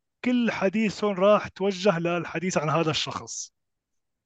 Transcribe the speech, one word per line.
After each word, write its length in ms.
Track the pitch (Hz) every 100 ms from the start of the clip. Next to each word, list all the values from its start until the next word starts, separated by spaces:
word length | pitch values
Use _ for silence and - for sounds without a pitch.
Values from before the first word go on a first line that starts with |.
| _ _
كل 260 | 247 247 226
حديثهم 640 | - 190 214 214 - 208
راح 340 | 185 202 208 -
توجه 500 | - 196 185 196 165
للحديث 600 | 170 170 151 165 180 170
عن 120 | 151
هذا 200 | 156 160
الشخص، 600 | 139 135 110 117 - - _ _ _ _ _ _ _